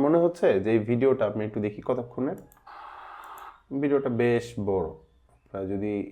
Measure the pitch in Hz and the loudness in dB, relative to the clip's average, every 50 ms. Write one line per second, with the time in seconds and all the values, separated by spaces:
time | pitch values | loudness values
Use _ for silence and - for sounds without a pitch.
0 | 139 143 160 170 170 175 170 - - 170 123 95 98 110 113 113 107 107 120 120 | 4 4 4 4 4 4 2 2 4 4 4 4 4 2 2 2 2 2 2 4
1 | 127 135 127 - 113 104 101 107 107 107 - 110 104 104 104 - - - 127 123 | 4 4 4 4 2 0 0 -2 -4 -4 -4 -4 -4 -4 -4 -6 -4 -4 -4 -4
2 | 120 120 - - 127 147 190 202 - - _ _ _ - - - - - - - | -4 -6 -6 -4 -4 -4 -4 -6 -12 -18 _ _ _ -20 -20 -18 -18 -18 -18 -18
3 | - - - - - - - - - - - _ _ - 135 139 143 143 143 139 | -18 -18 -18 -18 -18 -18 -18 -18 -18 -20 -20 _ _ -10 -4 -2 0 2 2 2
4 | 139 131 120 113 120 120 120 117 117 - - - 101 98 98 95 85 80 - - | 2 0 0 2 2 4 2 2 0 -4 -6 -6 -2 0 0 0 0 -2 -6 -12
5 | _ _ _ _ _ _ _ _ _ _ - 98 95 95 101 98 101 104 104 101 | _ _ _ _ _ _ _ _ _ _ -10 -8 -6 -4 -4 -4 -4 -2 -4 -4
6 | - - | -6 -6